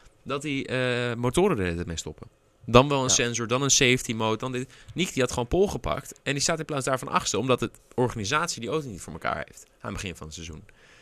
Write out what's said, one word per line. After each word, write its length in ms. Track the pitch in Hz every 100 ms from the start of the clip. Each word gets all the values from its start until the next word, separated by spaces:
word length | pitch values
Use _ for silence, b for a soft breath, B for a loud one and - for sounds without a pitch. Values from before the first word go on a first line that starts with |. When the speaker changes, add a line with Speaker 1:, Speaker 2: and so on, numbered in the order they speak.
| b _
Speaker 1:
Dat 180 | - 143
hij, 240 | 147 135 -
eh, 500 | 127 127 120 123 117
motoren 420 | 123 170 202 135 90 85
er 80 | 85
mee 100 | 80
stoppen. 300 | - - - _ _ _ -
Dan 220 | 117 143
wel 100 | 139
een 40 | 127
Speaker 2:
Ja. 0 |
Speaker 1:
sensor, 320 | - 120 117 113
dan 160 | 127
een 80 | 139
safety 420 | - 127 127 -
mode. 240 | 113 110 110
Dan 140 | 127
dit. 180 | 123 131 B B
Nick 180 | 143 180
die 100 | -
had 100 | 127
gewoon 160 | - 123
pole 200 | 170 196
gepakt. 520 | 135 - - - -
En 100 | -
die 100 | 143
staat 160 | 135 160
in 60 |
plaats 200 | 156 143
daarvan 240 | 131 131 143
achtste. 300 | 180 - -
Omdat 220 | 127 123
de 100 | 113 - _
organisatie 640 | - 123 120 101 151 165 -
die 100 | 113
auto 180 | 160 139
niet 120 | 87
voor 120 | -
elkaar 240 | 80 - - -
heeft. 200 | - - _
Aan 120 | 113
het 80 | 95
begin 140 | 95 80
van 100 | 78
het 80 |
seizoen. 300 | 82 82 78 - b b b